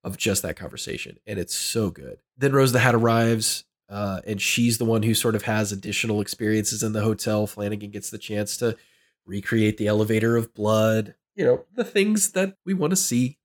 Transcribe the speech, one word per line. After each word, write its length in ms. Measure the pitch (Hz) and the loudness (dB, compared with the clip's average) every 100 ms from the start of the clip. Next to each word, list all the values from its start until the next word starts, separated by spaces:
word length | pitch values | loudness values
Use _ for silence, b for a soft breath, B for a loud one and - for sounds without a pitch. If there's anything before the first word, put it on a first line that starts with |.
| 92 | -10
of 100 | 95 | -4
just 260 | - 98 | -2 0
that 120 | 90 76 | -2 -8
conversation. 600 | - - - - - - - | -12 -12 -10 -10 -10 -16 -10
And 100 | 101 | -8
it's 160 | 82 | -6
so 360 | - - 117 104 | -6 -4 0 -2
good. 300 | 78 65 - _ _ | -4 -16 -18 _ _
Then 160 | 135 | 2
Rose 180 | 139 135 | 4 4
the 80 | 123 | 4
Hat 160 | 123 117 | 4 4
arrives, 720 | 117 113 117 117 110 - - _ _ | 4 4 4 2 -2 -4 -10 _ _
uh, 320 | 101 101 95 - | -8 -6 -6 -6
and 160 | 104 | -4
she's 360 | - - 117 113 | -2 2 2 2
the 80 | 117 | 2
one 180 | 113 | 2
who 100 | 110 | 2
sort 220 | 110 120 107 | 2 2 0
of 60 | |
has 300 | - 107 104 | 0 0 0
additional 480 | 101 107 101 113 104 | -4 -6 -4 0 0
experiences 600 | 101 - 107 110 107 107 | -2 -4 0 0 0 -2
in 120 | 113 | -2
the 80 | 107 | 0
hotel. 440 | 107 104 - 107 107 | 0 0 0 0 0
Flanagan 440 | - 101 104 104 | -4 -6 -6 -8
gets 200 | 104 - | -12 -12
the 80 | 107 | -12
chance 380 | - 104 104 - | -6 -4 -4 -2
to 200 | 120 - b b b b - | -2 -4 b b b b -10
recreate 500 | 98 101 113 107 107 | -10 -2 2 2 2
the 120 | 104 | 0
elevator 500 | 107 107 110 113 117 | 2 2 2 2 2
of 160 | 113 | -2
blood, 600 | - 107 110 110 110 107 - _ - | -4 2 4 4 2 -2 -10 _ -2
you 80 | |
know, 220 | 143 127 - | 2 2 -2
the 100 | - | -6
things 480 | 220 208 202 214 - | -2 0 2 2 0
that 240 | 185 190 - - | 0 -2 -4 -4
we 80 | |
wanna 220 | 190 151 185 | -2 0 0
see 420 | - 120 127 - | 0 0 0 -4